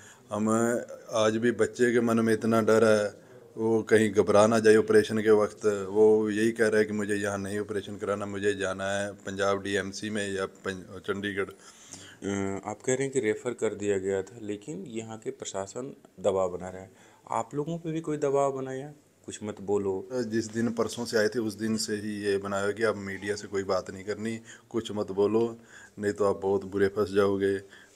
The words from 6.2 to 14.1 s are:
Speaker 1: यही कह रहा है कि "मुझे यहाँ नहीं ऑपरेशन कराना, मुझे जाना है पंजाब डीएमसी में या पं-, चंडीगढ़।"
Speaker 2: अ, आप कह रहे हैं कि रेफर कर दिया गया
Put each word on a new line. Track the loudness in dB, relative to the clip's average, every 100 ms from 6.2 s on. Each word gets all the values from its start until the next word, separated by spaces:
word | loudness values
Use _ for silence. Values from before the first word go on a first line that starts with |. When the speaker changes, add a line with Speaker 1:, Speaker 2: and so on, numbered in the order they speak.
| 2
Speaker 1:
यही | 2 0
कह | 2 2
रहा | 4
है | 2
कि |
"मुझे | -2 -2 -2
यहाँ | -2 -4
नहीं | -4 -6
ऑपरेशन | -6 -6 -8 -8
कराना, | -4 -4 -4
मुझे | -2 -2
जाना | -2 -4 -4 -4
है | -4 -4
पंजाब | -8 -10 -2 0 0
डीएमसी | -2 -2 -2 -6 -6
में | -6 -4
या | -4 -6
पं-, | -6 -10 -10 -12 -12
चंडीगढ़।" | -6 -4 -4 -4 -6
Speaker 2:
अ, | -8 -20 -20 -20 -20 -20 -10 -6 -4 -4 -6 -8
आप | -8 -4
कह |
रहे | -4
हैं | -2
कि | -2
रेफर | -2 -2 -6
कर | -4 -6
दिया | -4 -2 -2
गया | 0